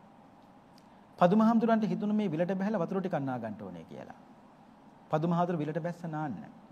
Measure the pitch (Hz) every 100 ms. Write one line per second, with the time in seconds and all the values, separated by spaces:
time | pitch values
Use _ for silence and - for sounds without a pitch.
0 | - - - - - - - - - -
1 | - - 180 214 220 226 226 220 208 180
2 | 208 214 208 156 175 190 196 220 165 185
3 | 180 165 135 123 110 101 98 87 82 67
4 | - - - - - - - - - -
5 | - 156 170 170 175 170 147 160 165 170
6 | 165 151 151 95 - - -